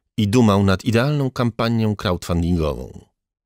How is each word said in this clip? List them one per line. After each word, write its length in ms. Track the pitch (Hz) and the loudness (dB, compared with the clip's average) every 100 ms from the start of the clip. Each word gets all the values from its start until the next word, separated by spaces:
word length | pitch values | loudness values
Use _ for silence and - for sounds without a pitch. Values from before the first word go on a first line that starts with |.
| _ - | _ -2
i 120 | 104 | 0
dumał 340 | 123 113 101 | 4 4 4
nad 220 | 98 92 | 2 0
idealną 460 | - 113 139 147 131 | 0 0 0 -2 -4
kampanią 680 | - 120 - 113 117 110 101 | -2 -4 -2 -2 0 0 -2
crowdfundingową. 1080 | 104 87 - 87 85 87 76 62 - - - _ _ _ | -4 -4 -2 -2 0 0 -2 -4 -10 -18 -20 _ _ _